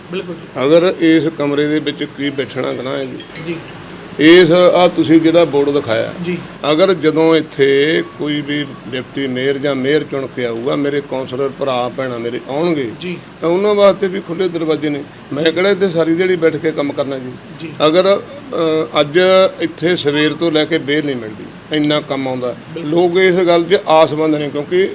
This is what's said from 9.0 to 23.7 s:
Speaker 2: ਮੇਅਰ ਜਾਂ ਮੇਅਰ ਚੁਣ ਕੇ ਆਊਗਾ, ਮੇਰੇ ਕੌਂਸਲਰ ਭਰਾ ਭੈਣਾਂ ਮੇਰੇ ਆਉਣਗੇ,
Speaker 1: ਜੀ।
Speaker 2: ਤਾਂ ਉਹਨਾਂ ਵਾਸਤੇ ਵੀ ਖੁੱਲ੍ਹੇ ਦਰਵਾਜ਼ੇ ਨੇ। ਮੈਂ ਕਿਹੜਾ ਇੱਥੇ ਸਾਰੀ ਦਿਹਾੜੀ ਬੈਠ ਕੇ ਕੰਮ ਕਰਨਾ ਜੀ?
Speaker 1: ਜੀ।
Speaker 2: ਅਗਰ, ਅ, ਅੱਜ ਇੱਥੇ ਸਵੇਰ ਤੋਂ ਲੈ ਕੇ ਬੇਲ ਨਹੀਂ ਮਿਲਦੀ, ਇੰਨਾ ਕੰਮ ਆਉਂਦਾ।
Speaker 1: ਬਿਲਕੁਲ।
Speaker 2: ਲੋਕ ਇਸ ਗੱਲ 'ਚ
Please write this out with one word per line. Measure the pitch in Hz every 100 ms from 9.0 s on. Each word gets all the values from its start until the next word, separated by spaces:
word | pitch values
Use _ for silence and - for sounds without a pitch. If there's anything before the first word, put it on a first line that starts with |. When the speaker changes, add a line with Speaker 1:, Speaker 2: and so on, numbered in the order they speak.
| 123 139 139
Speaker 2:
ਮੇਅਰ | 127 135 139
ਜਾਂ | 143 135
ਮੇਅਰ | 127 151
ਚੁਣ | - 135 - -
ਕੇ | 123
ਆਊਗਾ, | 117 127 151
ਮੇਰੇ | 143 143
ਕੌਂਸਲਰ | 139 131 131 123 139 -
ਭਰਾ | 139 123 123 120
ਭੈਣਾਂ | 131 120
ਮੇਰੇ | 117 117 120
ਆਉਣਗੇ, | 139 175 151 120 -
Speaker 1:
ਜੀ। | 175 175 - -
Speaker 2:
ਤਾਂ | 160
ਉਹਨਾਂ | 180 208 202
ਵਾਸਤੇ | 202 185 196
ਵੀ | 190
ਖੁੱਲ੍ਹੇ | - 170 185
ਦਰਵਾਜ਼ੇ | 165 156 147 151
ਨੇ। | 143 143 - -
ਮੈਂ | 139 165
ਕਿਹੜਾ | 165 196
ਇੱਥੇ | 190 190
ਸਾਰੀ | 165 160 165
ਦਿਹਾੜੀ | 185 185
ਬੈਠ | 160 147
ਕੇ | 156
ਕੰਮ | 151 143
ਕਰਨਾ | 139 135 135
ਜੀ? | 127 127 - -
Speaker 1:
ਜੀ। | 160 - 151
Speaker 2:
ਅਗਰ, | 170 190 196
ਅ, | - - - - 160 156 160 160
ਅੱਜ | 147 160 185 185 190 -
ਇੱਥੇ | 160 - 160 175
ਸਵੇਰ | 143 147 151
ਤੋਂ | 147 170
ਲੈ | 151 151
ਕੇ | 160
ਬੇਲ | 131 151 147
ਨਹੀਂ | 123
ਮਿਲਦੀ, | 110 104 - - - 156
ਇੰਨਾ | 147 151
ਕੰਮ | 147 139 131
ਆਉਂਦਾ। | 127 123 117 113
Speaker 1:
ਬਿਲਕੁਲ। | 165 151
Speaker 2:
ਲੋਕ | 170 180 175
ਇਸ | 185 175
ਗੱਲ | 170 170
'ਚ | 165